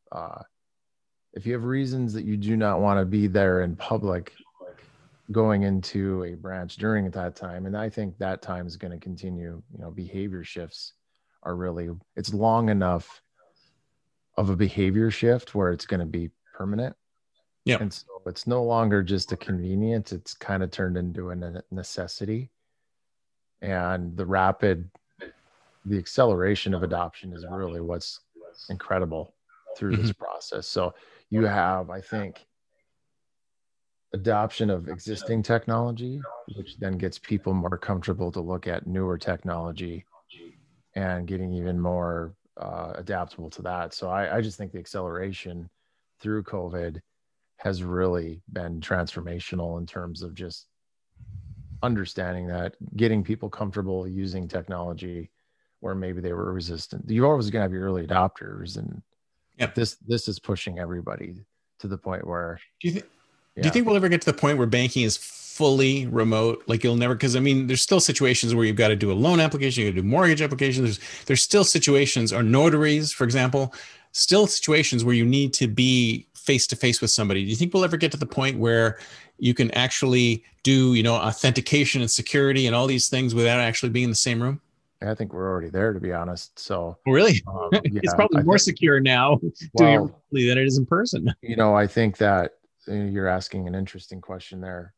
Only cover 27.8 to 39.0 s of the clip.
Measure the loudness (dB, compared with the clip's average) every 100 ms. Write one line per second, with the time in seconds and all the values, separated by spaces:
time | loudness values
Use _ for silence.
27.8 | -8 -8 -10 -16 _ -20 -20 -20 -14 -12
28.8 | -4 -2 -2 -6 -12 _ _ _ -18 -8
29.8 | -4 0 0 -4 -8 -12 -10 -12 -8 -4
30.8 | -4 -6 _ _ _ 0 0 2 0 -2
31.8 | -6 -12 -10 -8 -8 -12 _ _ _ _
32.8 | _ _ _ _ _ _ _ _ _ _
33.8 | _ _ _ -4 0 0 0 -2 -2 -2
34.8 | -6 -12 -10 -8 -4 -2 0 0 0 -2
35.8 | -4 -6 -10 -10 -12 -16 -16 -16 -16 -10
36.8 | -6 -4 -6 -8 -4 -4 -2 -2 -2 -4
37.8 | -4 -4 -4 -4 -6 -6 -6 -8 -6 -8
38.8 | -6 -4